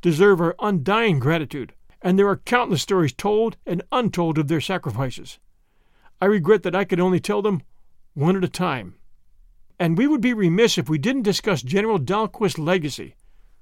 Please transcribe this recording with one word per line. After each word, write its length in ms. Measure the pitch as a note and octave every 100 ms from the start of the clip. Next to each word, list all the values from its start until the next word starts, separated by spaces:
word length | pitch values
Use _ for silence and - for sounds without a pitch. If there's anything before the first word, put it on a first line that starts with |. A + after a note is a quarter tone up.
deserve 400 | F3 D3+ G3+ F3+
our 140 | E3+ -
undying 600 | G#3 F#3 C3 G#3+ A3+ D3
gratitude, 540 | B2 E3 C#3+ C#3+ A#2 - - -
and 160 | F3+ F#3+
there 100 | G3+
are 100 | F#3+
countless 440 | - B3 B3 E3
stories 320 | - F#3+ D3+
told 440 | - G3+ G#3+ A3+ - -
and 180 | F3 -
untold 460 | B3+ A#3 - E3 D#3
of 100 | C#3+
their 140 | D#3+
sacrifices. 800 | - F3+ C#3+ G#2+ C3+ - - - _ _ _ _ _ _ - -
I 60 | F#3+
regret 380 | G#3+ D3+ G#3+
that 120 | F#3 F3+
I 100 | G3
could 140 | E3+
only 200 | F#3 F3+
tell 220 | - G#3
them 200 | G#3 F3 - - - - - D3+
one 200 | D#3 F#3+
at 80 |
a 60 | F3+
time. 460 | - F3+ C3 F#2 - - - _ - - - - -
And 160 | E3+ E3
we 120 | C#4+
would 140 | D4+
be 120 | A#3
remiss 460 | A3 F3+ F3 A#3 -
if 100 | B2
we 80 | D#3
didn't 240 | F3+ C4+
discuss 400 | G#3 F3+ A3 E3+
General 380 | B2 G3+ A3 G3+
Dahlquist's 580 | B2 G3+ G#3+ - G3 -
legacy, 560 | D#3 F#3 D3 - D#2+ - _ - - -